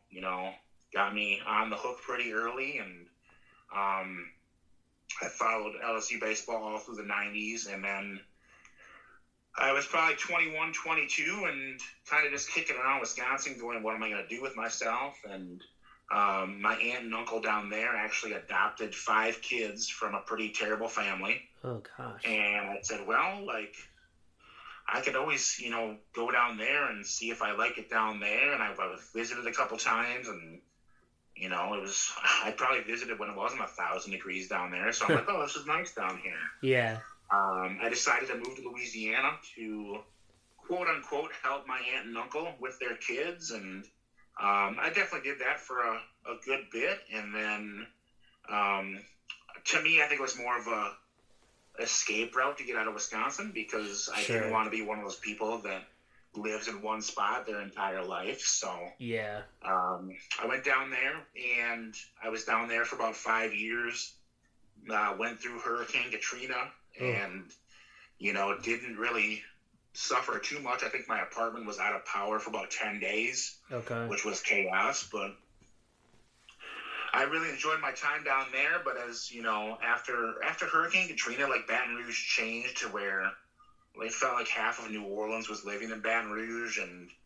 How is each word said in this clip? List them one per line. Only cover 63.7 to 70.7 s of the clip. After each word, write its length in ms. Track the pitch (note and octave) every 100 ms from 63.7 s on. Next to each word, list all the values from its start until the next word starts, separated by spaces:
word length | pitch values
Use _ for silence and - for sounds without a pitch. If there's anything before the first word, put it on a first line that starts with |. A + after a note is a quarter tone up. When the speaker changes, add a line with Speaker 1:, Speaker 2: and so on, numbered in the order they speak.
| A#2 A#2 A#2 - - _ _ _ _ - - A2
Speaker 1:
Uh, 240 | G#2+ G#2+ G#2
went 220 | A2+ A2
through 200 | A#2+ A#2
Hurricane 500 | A#2 A#2 A2+ B2 B2
Katrina, 600 | A2 - B2 B2+ B2 - - _ -
Speaker 2:
Oh. 40 |
Speaker 1:
and, 460 | B2+ A2 F#2 F#2 F2+ - _ - - - - -
you 160 | G2+
know, 240 | G2 G2 G2+
didn't 400 | G#2+ A#2 B2 G#2+
really 440 | A#2+ A#2 G#2+ G#2+ - - _ _ _
suffer 440 | - - B2 - A2
too 220 | - D3
much. 220 | B2+